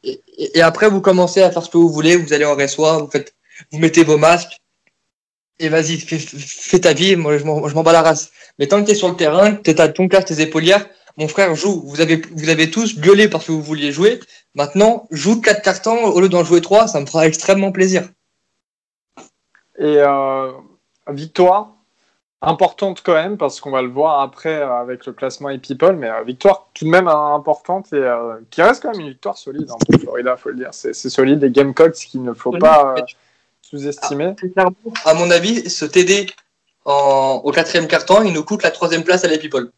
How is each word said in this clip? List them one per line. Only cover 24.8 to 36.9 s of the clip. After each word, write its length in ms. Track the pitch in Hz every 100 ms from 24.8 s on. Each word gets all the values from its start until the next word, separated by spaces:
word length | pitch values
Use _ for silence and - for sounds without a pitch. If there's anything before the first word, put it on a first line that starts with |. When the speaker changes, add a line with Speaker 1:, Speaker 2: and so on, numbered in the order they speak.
| 123 123 -
Speaker 2:
le 80 |
classement 340 | 120 131 - 143
et 100 | 135
People, 380 | - 131 170 180
mais, 140 | 120
euh, 120 | 113
victoire 440 | 113 127 196 - _
tout 100 | -
de 60 | 156
même, 180 | 175 180
euh, 260 | 151 147
importante 580 | 147 147 147 - 185 190
et, 40 | 147
euh, 380 | 131 120 117 113 113
qui 100 | -
reste 220 | 180 254
quand 100 | 311
même 80 | 214
une 80 | 151
victoire 300 | 127 - -
solide, 280 | - 143 131
hein, 80 | 117 -
pour 120 | -
Florida, 360 | - 123 127 127
faut 140 | 127
le 60 | 127
dire. 120 | 127
C'est, 200 | - 120
c'est 140 | 117 127
solide, 320 | - 131 147
les 100 | 139
Gamecocks 440 | 127 139 131 165
qu'il 280 | 165 - 131
ne 120 | 127
faut 160 | 113 -
Speaker 1:
Solide, 100 | 123
Speaker 2:
pas, 300 | 160 156 139
euh, 40 | 127
Speaker 1:
mais 80 | 123 - _ _ _ _
Speaker 2:
sous-estimer. 720 | _ 147 139 143 - 143 165 202
Speaker 1:
Ah, 100 | 185
clairement, 400 | 185 185 185 226 220 160
à 80 |
mon 160 | 165 175
avis, 400 | 170 185 233 -
ce 160 | - 151
T 180 | 185
D 220 | 180 202 190 - _ _ _ _
en, 560 | -